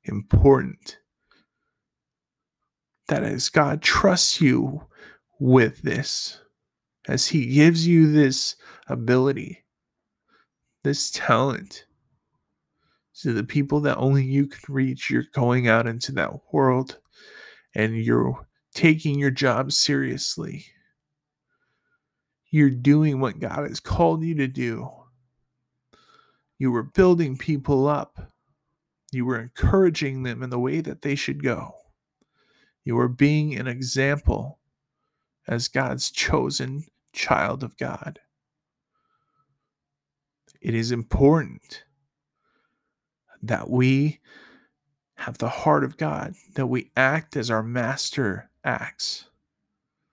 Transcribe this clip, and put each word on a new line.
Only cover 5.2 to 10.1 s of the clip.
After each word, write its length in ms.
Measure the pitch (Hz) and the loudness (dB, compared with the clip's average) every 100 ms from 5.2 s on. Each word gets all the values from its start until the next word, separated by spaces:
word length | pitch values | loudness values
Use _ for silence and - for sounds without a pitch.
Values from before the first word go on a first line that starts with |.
| _ - | _ -2
with 420 | 127 127 110 - | 4 6 6 0
this, 580 | 151 - 143 - - - _ _ _ _ _ _ - | -4 -4 -4 -6 -8 -12 _ _ _ _ _ _ -6
as 180 | 127 - | -2 0
he 200 | 160 120 | 0 2
gives 400 | 139 156 165 165 | 6 6 6 6
you 260 | 170 156 | 6 6
this 440 | 151 139 131 - - - - - | 6 4 2 -6 -8 -16 -20 -10
ability, 800 | 123 117 127 135 127 - - _ _ _ _ _ | -6 0 2 2 -2 -8 -14 _ _ _ _ _